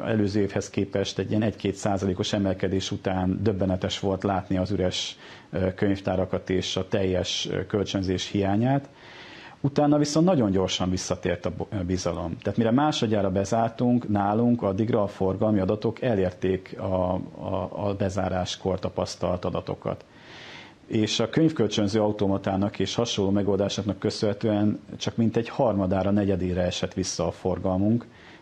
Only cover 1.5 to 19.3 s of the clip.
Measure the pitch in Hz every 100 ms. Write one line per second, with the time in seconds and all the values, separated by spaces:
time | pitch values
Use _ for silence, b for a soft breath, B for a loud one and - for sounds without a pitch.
1.5 | - 98 - 107 98 98 90 104 104 98
2.5 | 92 95 95 - 104 104 92 92 92 104
3.5 | 95 95 92 95 - 101 95 101 92 -
4.5 | 92 92 95 90 - - - B B B
5.5 | 90 92 92 104 98 98 92 92 90 -
6.5 | 92 - 95 92 101 95 90 90 - -
7.5 | 92 92 104 92 101 92 92 - 101 98
8.5 | 104 123 139 - B B B B B B
9.5 | B 143 143 147 147 147 160 175 165 107
10.5 | 95 92 - 92 92 - 90 92 87 -
11.5 | 92 - 107 90 92 87 85 87 - 101
12.5 | 107 113 123 151 147 113 107 98 95 98
13.5 | 113 117 - 123 123 104 104 101 110 120
14.5 | 120 98 98 110 120 98 - 95 95 110
15.5 | 107 92 107 117 - 127 104 90 - 92
16.5 | 92 - - 98 92 90 90 82 - 95
17.5 | 95 92 - 101 98 95 95 92 92 90
18.5 | - 95 90 92 92 90 - 87